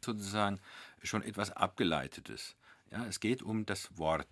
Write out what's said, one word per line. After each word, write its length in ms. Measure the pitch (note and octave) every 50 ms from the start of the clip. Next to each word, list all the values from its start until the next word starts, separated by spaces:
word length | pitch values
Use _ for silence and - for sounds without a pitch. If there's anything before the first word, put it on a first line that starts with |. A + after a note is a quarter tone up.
| -
sozusagen 560 | B2 A2+ G#2+ G2+ G2 G2+ G#2+ G#2 G2+ G2+ G2 - - - - - - - - -
schon 180 | G#2+ - G#2+
etwas 300 | - A2+ G2+ G2+ G#2 F#2+
Abgeleitetes. 1040 | - - G#2 G2 - - A#2 E2+ D#2 D2 C2 C#2 - - - - G#1+ - - - - _ _ - - _ _ -
Ja, 140 | - G2+ A#2+
es 140 | A2 G2 -
geht 220 | - G#2+ B2+ C3
um 240 | - G2+ A2 A2 G#2
das 320 | - G2+ - - - - -
Wort. 300 | D#2+ D#2 D#2+ D#2 D2+ -